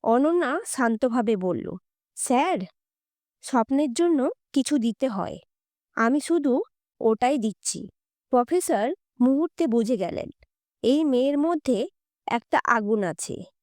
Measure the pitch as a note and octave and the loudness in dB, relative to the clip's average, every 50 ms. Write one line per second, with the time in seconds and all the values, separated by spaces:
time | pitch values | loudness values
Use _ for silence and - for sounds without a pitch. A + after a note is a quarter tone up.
0 | - A3+ A3+ B3 C#4 D#4 E4+ F4 E4 B3+ C#4 F#4 A#4+ - - - B3 A3+ A3+ A3 | 2 2 2 2 2 2 2 0 0 0 -2 -4 -6 -8 -2 0 0 0 0 0
1 | C4+ B3 A3+ B3+ A3 A3 A3 F#3+ F#3 F3+ F3+ F3 - - - F3+ _ _ _ _ | 0 0 0 0 0 0 -2 0 -2 -2 -4 -4 -6 -8 -12 -12 _ _ _ _
2 | _ _ _ - - - B3+ B3 D4+ F#4 F4 G#3 F#3 - _ _ _ _ _ _ | _ _ _ -10 -4 0 0 0 2 0 -2 -4 -4 -10 _ _ _ _ _ _
3 | _ _ _ _ _ _ _ _ - - - A#3+ A3 - C4+ C#4 D4+ C4+ A#3 - | _ _ _ _ _ _ _ _ -10 -2 0 0 0 2 0 0 0 0 0 0
4 | E4+ F4 E4 C#4 B3 D#4+ B4+ _ _ _ - C#4 B3+ - D4+ C#4 A3 A#3 G#3 _ | 2 2 2 2 0 -2 -4 _ _ _ -2 -2 0 0 0 0 0 0 -2 _
5 | C4+ C4 G#3 G3 - - - - _ _ _ _ _ _ _ _ _ _ _ - | -4 -4 -2 -4 -6 -8 -8 -14 _ _ _ _ _ _ _ _ _ _ _ 0
6 | A3+ A#3 C4+ D4 - - E4 E4+ C#4+ C#4 A#3+ C#4+ A4+ _ _ _ _ _ _ _ | 0 2 2 0 0 0 0 2 2 2 0 0 -2 _ _ _ _ _ _ _
7 | - A3 A3+ - B3+ B3 D4 C4+ G#3 A3 F#3 _ _ - - - - - _ _ | 0 0 2 2 2 0 0 0 -2 -4 -6 _ _ -8 -8 -8 -12 -16 _ _
8 | _ _ _ _ _ _ - B3 B3 - E4 F4+ - - E4 D4+ - C4 F#4 _ | _ _ _ _ _ _ 2 2 2 2 0 -2 0 0 0 0 0 -2 -4 _
9 | _ _ _ _ A#3+ B3+ C4+ C#4 E4 E4 _ - E4+ C4 A3+ A#3 A3+ G#3+ B3+ F#3 | _ _ _ _ 2 4 4 2 0 -2 _ -2 -2 2 2 0 2 0 -2 -2
10 | F#3 E3+ - - - - - _ _ _ _ _ _ _ _ _ - A3+ C4+ D4+ | -2 -6 -6 -8 -10 -10 -14 _ _ _ _ _ _ _ _ _ 0 2 2 4
11 | D#4+ C#4+ B3+ B3 C4 C#4 C#4+ C#4+ D4 E4 F4 D4+ _ C4+ B3 G3 B3+ F#4+ _ _ | 2 2 2 2 2 2 2 0 0 0 0 -2 _ -2 -2 -2 -2 -6 _ _
12 | _ _ _ _ _ - - A#3 _ _ - - - - A#3+ A3+ G#3 G3+ A3+ G#3+ | _ _ _ _ _ -6 -6 -6 _ _ -2 0 2 2 0 2 2 0 0 0
13 | G3 E3+ E3 - - - - - F#3 - _ _ | 0 -4 -4 -6 -8 -10 -10 -12 -12 -18 _ _